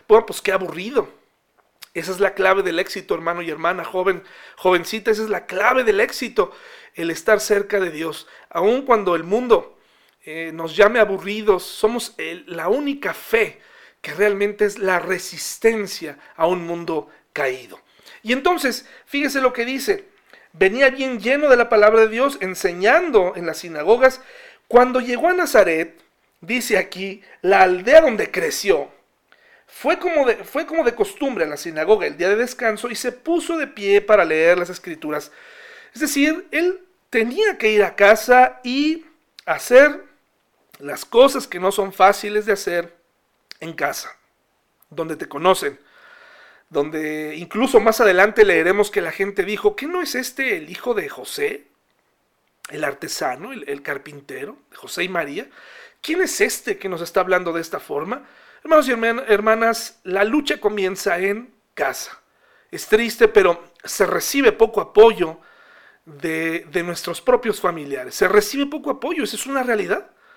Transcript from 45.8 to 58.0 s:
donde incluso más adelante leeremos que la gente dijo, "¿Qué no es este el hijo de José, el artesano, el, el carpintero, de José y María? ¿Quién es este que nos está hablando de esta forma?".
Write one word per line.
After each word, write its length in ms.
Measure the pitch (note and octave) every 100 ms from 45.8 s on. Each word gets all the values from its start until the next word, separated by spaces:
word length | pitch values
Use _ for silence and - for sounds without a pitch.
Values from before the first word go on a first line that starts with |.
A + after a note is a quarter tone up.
| _ _ - - - - - _ _
donde 640 | D#3+ D3 D#3 D#3 D3+ D3+ D#3
incluso 420 | E3+ G3+ B3+ A#3+
más 220 | G#3+ G#3+
adelante 440 | A3 F3+ G3+ G#3+
leeremos 460 | G#3 E3+ E3 G3 G#3
que 100 | -
la 120 | E3+
gente 320 | - G3 G3
dijo, 320 | F3+ G#3+ G#3 G3+
"¿Qué 100 | C#4+
no 160 | F4+
es 140 | E4 B3
este 400 | A#3+ - C4 F#3+
el 140 | D3+
hijo 240 | F3+ -
de 140 | A3 D3+
José, 600 | - G#2+ - C#3+ - - _ _ _ _ _ _ _ _ _ -
el 120 | D3
artesano, 720 | D3 C#3 D#3+ - D3 B2+ G3+
el, 100 | C4 C#3+
el 140 | C#3
carpintero, 760 | C#3+ C#3 D3 D3 C#3 C3 C#3+ C#4 _
de 60 | -
José 280 | - -
y 40 | F3+
María? 400 | F3+ D3 D3 C4 - - - - _
¿Quién 200 | - E4
es 200 | F4+ -
este 380 | B3+ - - F#3+
que 100 | G3
nos 120 | F3
está 200 | E3+ -
hablando 320 | F3+ F3+ F3
de 80 | E3
esta 180 | E3 D#3
forma?". 480 | - C#3+